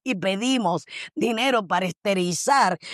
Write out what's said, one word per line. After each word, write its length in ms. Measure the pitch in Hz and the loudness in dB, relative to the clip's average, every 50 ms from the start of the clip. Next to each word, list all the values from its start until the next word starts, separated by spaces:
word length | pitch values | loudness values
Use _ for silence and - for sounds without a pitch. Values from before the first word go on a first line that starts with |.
| - | -4
y 120 | 262 247 | -4 -4
pedimos 720 | 180 156 190 190 196 233 254 262 254 214 175 175 160 - - - - - - - | -2 -2 -2 0 0 0 0 0 2 2 0 -2 -2 -4 -8 -14 -14 -16 -12 -4
dinero 540 | - 214 233 226 220 247 269 262 226 202 | -2 -2 0 0 0 0 2 2 0 0
para 200 | 160 185 180 185 | 0 0 0 0
esterilizar, 920 | 180 160 _ - 208 196 185 180 175 170 - - 247 277 277 226 185 180 - - - | -2 -4 _ -2 0 0 2 0 0 -2 -2 0 2 4 4 4 2 0 -2 -6 -12